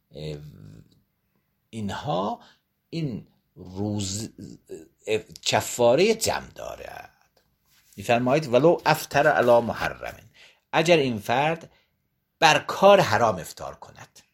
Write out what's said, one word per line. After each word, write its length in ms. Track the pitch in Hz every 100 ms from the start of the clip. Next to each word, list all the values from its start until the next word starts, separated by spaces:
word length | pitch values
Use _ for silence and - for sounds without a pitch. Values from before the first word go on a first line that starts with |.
| _ 69 78 76 76 50 50 53 - _ _ _ _ _ _ _ _
اینها 720 | 113 101 101 135 175 202 233 - _ _ _ -
این 380 | 165 147 95 - _ _ -
روز، 760 | 90 92 104 104 95 101 110 - 101 - - 82 80 _ - 110 - 82
کفاره 720 | - 110 - - 120 139 214
جم 300 | 220 - 69 64 -
دارد. 840 | 57 - - - - _ _ _ _ _ _ _ _ -
می‌فرمایید 580 | 98 120 123 147 147
ولو 240 | 120 160 170 -
افطر 420 | 151 - 143 151
علی 320 | 98 120 120
محرمٍ، 720 | 117 - 80 64 58 - - _ - _ -
اگر 260 | 151 165 170
این 220 | 135 110
فرد 520 | 110 123 151 165 - _ _ _ _ _ _ -
بر 200 | 160 143
کار 400 | - - 196 196
حرام 360 | 123 107 113 -
افطار 400 | - - 69 -
کند. 440 | - - - - _